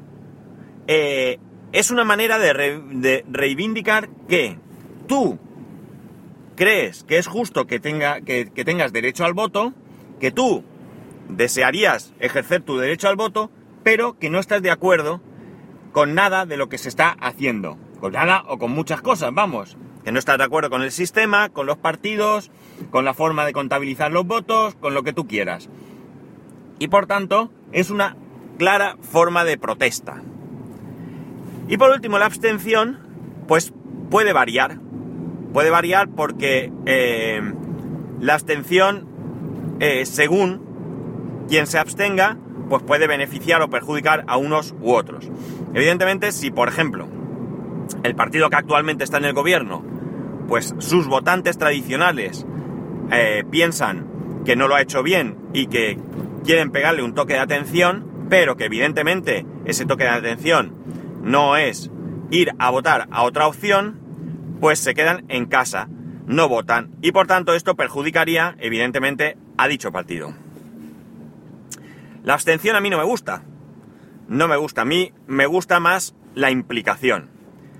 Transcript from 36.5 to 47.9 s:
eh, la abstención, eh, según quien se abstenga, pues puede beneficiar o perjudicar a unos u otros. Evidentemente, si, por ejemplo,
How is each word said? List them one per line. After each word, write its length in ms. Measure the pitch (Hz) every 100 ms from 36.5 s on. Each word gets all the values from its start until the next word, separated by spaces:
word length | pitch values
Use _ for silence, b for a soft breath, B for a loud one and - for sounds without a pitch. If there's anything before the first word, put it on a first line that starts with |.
| 131 131 127
eh, 560 | 127 131 123 117 113 107 104 82 82 82 - - - -
la 160 | 123
abstención, 720 | 151 151 151 127 180 190 202 - - - - - - - -
eh, 260 | 151 131
según 1400 | 131 - 147 185 190 185 - - - - - - - - -
quien 200 | 156 147
se 100 | 160
abstenga, 600 | 156 175 202 190 196 233 - - 156
pues 140 | 135
puede 240 | - 147 156
beneficiar 560 | 143 139 139 156 165
o 80 | 151
perjudicar 540 | 127 139 147 143 156 -
a 100 | 127
unos 380 | 143 156 151 -
u 140 | 117
otros. 360 | 120 - 73 - B B B B
Evidentemente, 580 | 113 147 175 185 196 208
si, 180 | 147 135
por 160 | - 120
ejemplo, 400 | - 156 98 78 - 78 - - - - - -